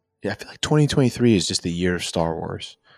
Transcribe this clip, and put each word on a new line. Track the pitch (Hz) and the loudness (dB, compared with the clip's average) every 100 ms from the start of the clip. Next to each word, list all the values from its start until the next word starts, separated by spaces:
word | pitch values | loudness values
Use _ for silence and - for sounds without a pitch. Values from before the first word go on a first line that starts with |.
| _ _ | _ _
Yeah, | 101 | -8
I | 107 | -8
feel | - | -12
like | - | -8
twenty | - 151 147 | 0 2 4
twenty-three | - 123 - 120 101 | 2 0 2 4 4
is | 82 | 2
just | 92 | -4
the | 90 | -4
year | 87 90 | -2 0
of | 87 | -2
Star | - - 82 | -2 -2 -2
Wars. | 82 85 95 - - _ | -4 -8 -10 -12 -20 _